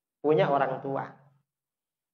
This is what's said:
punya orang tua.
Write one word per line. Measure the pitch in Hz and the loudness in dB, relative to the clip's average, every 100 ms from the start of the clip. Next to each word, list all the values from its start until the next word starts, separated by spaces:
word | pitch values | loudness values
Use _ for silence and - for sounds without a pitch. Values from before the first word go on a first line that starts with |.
| _ _ | _ _
punya | 143 156 185 | 0 2 4
orang | 139 135 131 | 2 0 -4
tua. | 139 131 123 - _ _ _ _ _ _ _ _ _ | -6 -8 -8 -14 _ _ _ _ _ _ _ _ _